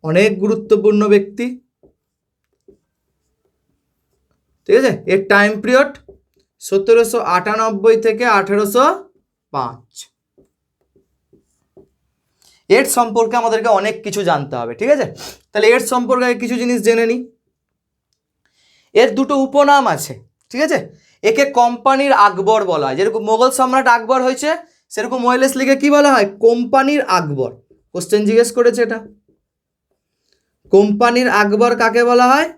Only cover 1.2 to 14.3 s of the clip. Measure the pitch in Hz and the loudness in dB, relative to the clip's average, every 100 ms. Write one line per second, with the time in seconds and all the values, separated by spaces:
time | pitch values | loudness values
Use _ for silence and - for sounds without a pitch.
1.2 | 202 - 247 247 _ _ _ _ _ _ | 0 -10 -10 -10 _ _ _ _ _ _
2.2 | _ _ _ _ _ _ _ _ _ _ | _ _ _ _ _ _ _ _ _ _
3.2 | _ _ _ _ _ _ _ _ _ _ | _ _ _ _ _ _ _ _ _ _
4.2 | _ _ _ _ - 233 262 - - 190 | _ _ _ _ 0 2 2 -2 -4 -4
5.2 | 196 202 208 208 214 254 285 - - - | 0 2 2 -2 0 0 0 -6 -20 -20
6.2 | _ _ _ _ - 196 196 226 220 240 | _ _ _ _ -4 -4 2 2 2 -4
7.2 | - 180 202 220 226 202 220 226 226 214 | -2 -2 -2 -2 -2 0 2 2 0 -2
8.2 | 247 202 190 202 208 233 285 - - _ | 0 0 0 -2 0 0 0 0 -12 _
9.2 | _ _ _ 143 120 113 _ - - _ | _ _ _ -8 -8 -10 _ -20 -20 _
10.2 | _ _ _ _ _ _ _ _ _ _ | _ _ _ _ _ _ _ _ _ _
11.2 | _ _ _ _ _ _ _ _ _ _ | _ _ _ _ _ _ _ _ _ _
12.2 | _ _ _ _ - 214 277 247 226 214 | _ _ _ _ 0 2 2 -2 -2 0
13.2 | 226 240 226 226 226 196 208 220 208 196 | 0 0 0 -2 0 0 -2 -6 -8 -6
14.2 | 180 | -2